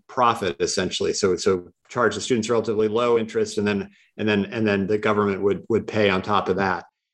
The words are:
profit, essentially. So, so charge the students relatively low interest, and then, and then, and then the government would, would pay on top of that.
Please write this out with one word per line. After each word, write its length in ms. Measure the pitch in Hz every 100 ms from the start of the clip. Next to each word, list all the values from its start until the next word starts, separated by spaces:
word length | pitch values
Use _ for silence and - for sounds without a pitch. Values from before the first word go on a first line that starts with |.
| -
profit, 480 | - 123 110 92 -
essentially. 540 | 87 - 90 - 98
So, 220 | - 98 87
so 320 | 104 92 87 _ _
charge 240 | 127 113 104
the 60 |
students 260 | - 123 110
relatively 400 | 117 113 107 107
low 300 | 107 120 117
interest, 400 | 107 113 107 -
and 100 | 104
then, 220 | 101 98 - _ -
and 120 | 107
then, 160 | 104 98
and 200 | 120 110
then 200 | 98 95
the 120 | 107
government 440 | 110 104 101 95
would, 240 | 98 92 -
would 200 | 110 -
pay 220 | 107 104
on 120 | 92
top 260 | 101 101 -
of 80 | 92
that. 280 | 98 87 - _ _